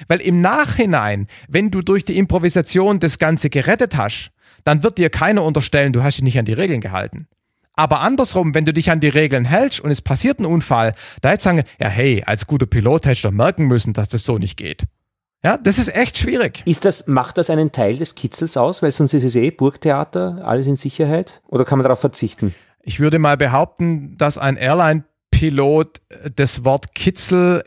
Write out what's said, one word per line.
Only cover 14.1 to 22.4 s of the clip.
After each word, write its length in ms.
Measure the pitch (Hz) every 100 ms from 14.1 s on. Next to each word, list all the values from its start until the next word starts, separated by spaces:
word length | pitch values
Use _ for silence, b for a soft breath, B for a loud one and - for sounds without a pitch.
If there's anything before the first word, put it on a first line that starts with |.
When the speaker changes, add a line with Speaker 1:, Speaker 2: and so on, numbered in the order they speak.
| 113
Speaker 1:
so 140 | - 113
nicht 180 | 90 -
geht. 280 | 82 - - _ _ _ _ _
Ja, 140 | 170 226
das 220 | 196 202
ist 80 | 240 -
echt 240 | 247 -
schwierig. 420 | - 254 220 - -
Speaker 2:
Ist 200 | 160 202
das, 220 | 143 -
macht 320 | 131 123 -
das 100 | 170
einen 220 | 156 156
Teil 260 | - 104 127
des 160 | 160
Kitzels 420 | - 117 - 165 135
aus? 280 | 127 180
Weil 80 | -
sonst 240 | - 143 147
ist 80 |
es 120 | 123 120
eh 140 | 131
Burgtheater, 920 | - 135 - 156 139 151 180 180 175 185
alles 220 | 120 135
in 80 | 135
Sicherheit. 640 | 139 - 151 160 190 - -
Oder 180 | 123 127
kann 140 | 139
man 40 |
darauf 160 | 131 123
verzichten? 520 | - - 110 -